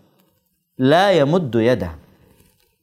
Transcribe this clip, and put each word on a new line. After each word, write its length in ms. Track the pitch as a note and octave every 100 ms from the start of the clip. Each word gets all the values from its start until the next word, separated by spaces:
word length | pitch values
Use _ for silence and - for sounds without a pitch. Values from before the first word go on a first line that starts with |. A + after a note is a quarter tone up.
| _ _ _ _ _ _ _ -
لا 320 | C3 D#3+ G3+
يمد 440 | F3+ C#3 F3 D#3
يده. 360 | A#2 A2 B2 F2+ D#2 - _ _ _ _ _ _ _